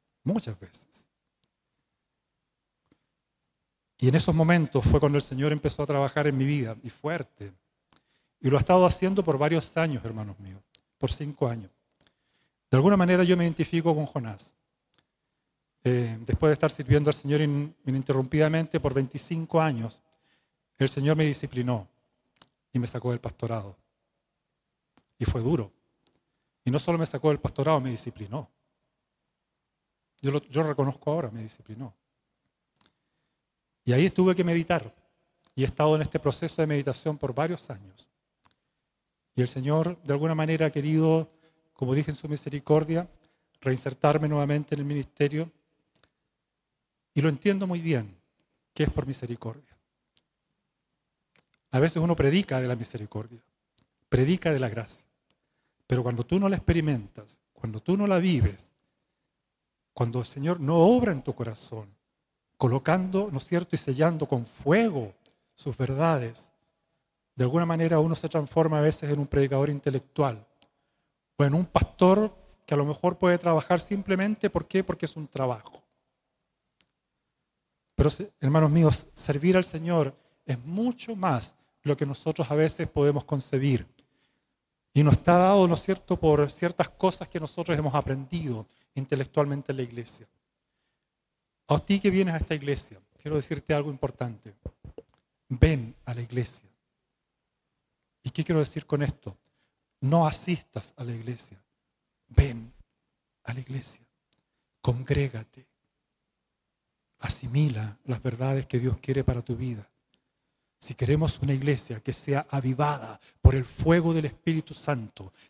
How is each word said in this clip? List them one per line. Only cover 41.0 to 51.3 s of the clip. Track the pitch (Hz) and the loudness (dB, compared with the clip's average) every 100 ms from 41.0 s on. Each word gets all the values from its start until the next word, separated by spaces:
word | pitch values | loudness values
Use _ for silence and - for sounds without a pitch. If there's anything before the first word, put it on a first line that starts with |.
| 160 160 156 _ _ _ _ | 4 2 0 _ _ _ _
como | - 127 | -6 -2
dije | 143 151 | -2 -2
en | 143 | -6
su | 151 | -8
misericordia, | 147 135 143 - 151 156 165 180 _ _ _ _ _ | -8 -8 -4 2 2 2 -4 -6 _ _ _ _ _
reinsertarme | 131 131 135 131 147 151 151 | -4 -2 -4 0 2 4 2
nuevamente | 147 143 147 143 | 0 0 0 -2
en | 147 | -4
el | 143 | -4
ministerio. | 147 127 - 143 151 165 _ _ _ _ _ _ _ _ _ _ _ _ _ _ _ _ | -4 -4 -2 -2 -2 -8 _ _ _ _ _ _ _ _ _ _ _ _ _ _ _ _
Y | 147 | 0
lo | 156 | 0
entiendo | 139 202 196 185 | 0 0 0 -2
muy | 175 | -4
bien, | 165 131 101 90 _ _ _ _ _ | -2 -2 -4 -14 _ _ _ _ _
que | - | -2
es | 151 | -2
por | - 127 | -2 -4
misericordia. | 127 120 117 113 143 _ _ _ _ _ _ _ _ _ _ _ _ _ _ _ _ _ | -6 -8 -10 -10 -14 _ _ _ _ _ _ _ _ _ _ _ _ _ _ _ _ _